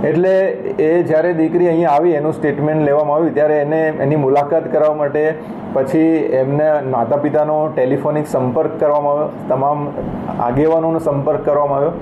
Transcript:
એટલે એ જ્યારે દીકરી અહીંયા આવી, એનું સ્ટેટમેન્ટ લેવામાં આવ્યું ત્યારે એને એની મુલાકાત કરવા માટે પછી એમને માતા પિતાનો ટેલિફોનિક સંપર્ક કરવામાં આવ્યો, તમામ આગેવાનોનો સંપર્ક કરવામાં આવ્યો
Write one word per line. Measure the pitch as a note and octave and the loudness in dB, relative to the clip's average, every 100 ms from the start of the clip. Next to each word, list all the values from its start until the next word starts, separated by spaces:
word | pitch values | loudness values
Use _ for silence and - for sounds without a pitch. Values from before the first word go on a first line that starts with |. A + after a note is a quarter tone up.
એટલે | D3 D#3 F#3 F#3+ F#3+ - - - | 0 2 2 4 2 -2 -6 -2
એ | D#3 F3 | 2 2
જ્યારે | D3 D#3 E3+ | 2 2 2
દીકરી | E3+ D#3+ F3 F3 | 2 0 2 2
અહીંયા | E3 E3+ | 2 2
આવી, | C#3+ F3 | 4 2
એનું | D#3 D3+ | 2 -2
સ્ટેટમેન્ટ | D3+ D#3 C#3+ D3+ D#3 | -2 -2 0 0 0
લેવામાં | D3+ C#3+ D3+ D3+ | 2 2 2 0
આવ્યું | E3 | 0
ત્યારે | B2+ D3+ D3+ | 2 2 2
એને | D3 D#3+ D#3+ D3+ | 0 0 0 0
એની | C#3 D3+ | 0 0
મુલાકાત | C3+ C#3+ C#3+ E3 D3 | 2 2 2 -2 0
કરવા | D3+ D3+ | 0 0
માટે | D3+ D3 D3 D3+ D#3+ - - - | 0 -2 0 0 -2 -10 -12 -6
પછી | C#3 C3 D#3 D#3+ D#3+ | -4 0 2 2 2
એમને | - C3 C3 C#3+ D#3 D3+ C3+ | 0 0 0 0 2 0 0
માતા | B2+ A#2 C#3+ | -2 0 0
પિતાનો | D3 D3+ D3+ D3+ D#3 | 0 0 0 0 -2
ટેલિફોનિક | - B2+ C#3 D3 D3+ D3 | -2 0 0 -2 -2 -2
સંપર્ક | C#3+ B2+ B2 D#3+ - | -2 -2 0 -2 0
કરવામાં | D3+ D3 C#3+ | 0 2 0
આવ્યો, | D3 D3+ - - | -2 -2 -6 -4
તમામ | D3+ C#3 D3 C#3+ - - - - - | -2 0 -2 -4 -8 -8 -8 -8 -4
આગેવાનોનો | A#2+ C3 D#3 E3 D#3+ E3 | -2 0 2 2 0 -2
સંપર્ક | D#3+ C#3 C#3 C#3+ | -2 -2 -2 -2
કરવામાં | D3 D3 C#3+ C#3 | 0 0 0 0
આવ્યો | C#3+ E3 | -2 -2